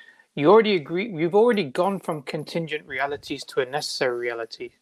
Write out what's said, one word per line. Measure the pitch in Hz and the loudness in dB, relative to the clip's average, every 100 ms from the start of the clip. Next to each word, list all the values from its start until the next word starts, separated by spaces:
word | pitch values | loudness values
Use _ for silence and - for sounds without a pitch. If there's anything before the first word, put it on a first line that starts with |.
| - _ _ - | -20 _ _ 2
You | 147 | 6
already | 220 214 185 | 8 6 0
agree. | 139 175 233 | 0 -6 -6
We've | 156 165 | -2 2
already | 202 240 208 | 4 4 4
gone | 147 180 185 190 | 0 0 0 0
from | - 156 | -6 -8
contingent | - 160 - 175 160 151 - | -6 -8 -6 -6 -4 -8 -8
realities | 131 139 143 - 139 - | -6 -4 -6 -8 -10 -4
to | 143 | -4
a | 127 | -2
necessary | 147 - - 131 120 | -4 -6 -2 -2 0
reality. | 120 117 113 - 123 _ | -4 -6 -10 -12 -16 _